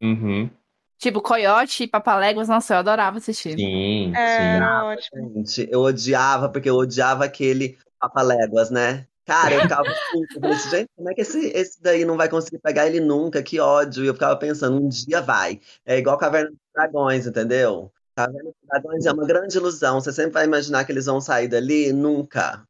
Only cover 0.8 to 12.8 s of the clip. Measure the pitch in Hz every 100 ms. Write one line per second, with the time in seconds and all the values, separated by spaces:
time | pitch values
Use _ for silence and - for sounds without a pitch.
0.8 | _ _ 247 208 - 226 202 214 262 -
1.8 | 247 214 226 196 196 214 220 226 - 185
2.8 | 185 220 196 214 - 214 170 156 101 -
3.8 | 190 107 90 87 233 226 - - - 226
4.8 | 220 214 - - 113 107 107 - - 127
5.8 | 131 131 120 131 131 135 135 139 131 127
6.8 | 127 120 127 131 139 - 131 131 131 -
7.8 | _ _ 127 - 127 120 110 113 113 123
8.8 | 120 135 131 _ - 160 160 143 - 143
9.8 | 508 622 571 339 320 - - - - 175
10.8 | 233 - 175 190 208 302 330 - 185 -
11.8 | 175 170 170 165 160 165 160 165 156 147